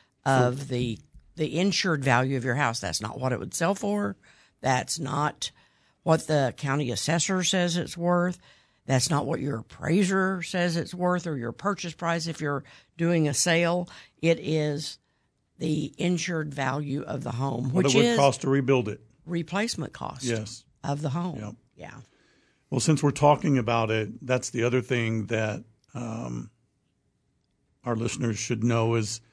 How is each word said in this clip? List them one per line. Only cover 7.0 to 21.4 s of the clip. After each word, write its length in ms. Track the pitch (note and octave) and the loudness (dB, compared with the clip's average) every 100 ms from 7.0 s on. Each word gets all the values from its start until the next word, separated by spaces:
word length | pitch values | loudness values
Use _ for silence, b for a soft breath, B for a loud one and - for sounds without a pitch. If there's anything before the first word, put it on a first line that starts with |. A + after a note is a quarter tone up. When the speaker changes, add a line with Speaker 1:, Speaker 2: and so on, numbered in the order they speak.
| - E3 - F#3+ | 0 0 0 0
Speaker 1:
says 320 | F3 F#3+ F3 F3 | 2 2 2 0
it's 200 | - E3+ | -4 -2
worth. 420 | F3 F3 F3+ - b b b b - | 2 2 2 -2 b b b b 0
That's 220 | B2+ - | 0 2
not 140 | D3 B2+ | 0 0
what 140 | - | -2
your 180 | C#3 A2+ | -4 -6
appraiser 840 | - - - F3+ F#3 F#3+ F#3+ F#3+ | -8 -6 0 2 4 2 0 -2
says 340 | D#3+ F#3 F3 E3 | -4 0 0 0
it's 180 | A2+ | -4
worth 320 | F3+ F3+ F3+ E3+ | -2 0 0 -2
or 100 | C#3 | -4
your 160 | A#2 | -4
purchase 420 | A2 G3 F#3+ E3+ | -4 -4 -2 -6
price 320 | - E3+ E3 E3 | -4 -2 -2 -2
if 140 | D3+ | -4
you're 240 | D3 C#3+ b b b - | -2 -4 b b b -2
doing 320 | E3+ E3+ D3+ | 2 4 4
a 60 | |
sale. 540 | C3+ F3 E3+ E3+ F3+ F3 B B _ | 2 2 4 4 0 -4 B B _
It 200 | E3 E3 | 2 2
is 580 | - D#3 D3+ D3 D3+ - _ _ _ _ _ - | 0 0 0 -2 -6 -12 _ _ _ _ _ -6
the 340 | - D3+ - - | -2 -2 -2 -2
insured 540 | F3 F3+ F3+ E3 D3+ | 0 0 -2 -4 -4
value 500 | C#3 C3 D3 C#3+ C#3 | -4 -2 -2 -4 -6
of 200 | - C#3+ | -4 -6
the 100 | B2 | -4
home, 380 | A#2 C3+ A#2 C3 | -4 -2 -2 0
Speaker 2:
What 120 | E3+ | 2
Speaker 1:
which 100 | C#3 | 4
Speaker 2:
it 40 | - | 6
would 60 | A#3+ | 6
Speaker 1:
is 100 | A#3 | 6
Speaker 2:
cost 220 | C#3 - | 4 4
to 60 | C3 | 2
rebuild 380 | C#3 B2+ C3 G#2+ | 2 4 2 2
it. 120 | - - _ E3 | -6 -12 _ -8
Speaker 1:
replacement 640 | F3 E3 F#3+ A#3 - - | -6 -4 -2 -2 -4 -8
cost 320 | - - C3 | -8 -10 -6
Speaker 2:
Yes. 400 | B2+ A2+ G#2+ - - _ | -2 -2 -4 -12 -20 _
Speaker 1:
of 200 | - C#3+ | -4 -4
the 80 | D3+ | -2
home. 280 | E3 F3+ | -2 -4
Speaker 2:
Yep. 160 | A2+ | -6